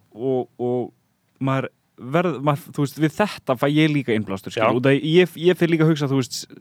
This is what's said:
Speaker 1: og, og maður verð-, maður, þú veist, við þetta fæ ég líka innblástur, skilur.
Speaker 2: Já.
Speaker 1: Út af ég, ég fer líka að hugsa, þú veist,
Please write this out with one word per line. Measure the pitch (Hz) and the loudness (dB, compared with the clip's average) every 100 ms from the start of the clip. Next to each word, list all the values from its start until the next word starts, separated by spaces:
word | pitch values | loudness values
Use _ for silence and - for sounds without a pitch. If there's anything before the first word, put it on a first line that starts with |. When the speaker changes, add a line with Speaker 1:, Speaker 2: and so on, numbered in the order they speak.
| _ | _
Speaker 1:
og, | 107 131 127 - - | -8 -4 -4 -4 -6
og | 123 123 117 - _ _ _ - | -4 -4 -6 -12 _ _ _ -6
maður | 135 135 123 _ _ - | -2 -2 -4 _ _ -18
verð-, | 120 160 180 127 | -4 -2 0 -2
maður, | 147 139 - | -2 -2 -4
þú | - | -4
veist, | 143 - | -4 -2
við | 156 - | -2 0
þetta | 208 - - 123 | -4 -4 -4 -2
fæ | 143 | 0
ég | 147 156 | 2 2
líka | 147 120 | 2 0
innblástur, | 110 98 98 95 | -2 -2 -8 -8
skilur. | 113 110 | 0 2
Speaker 2:
Já. | |
Speaker 1:
Út | 127 135 | 2 2
af | 139 | 2
ég, | 156 170 175 147 | 4 4 4 2
ég | 170 180 | 0 2
fer | 170 | 2
líka | 165 | 2
að | 160 | 2
hugsa, | 151 139 | 2 0
þú | 135 | 0
veist, | 120 - - - | -2 -8 -14 -18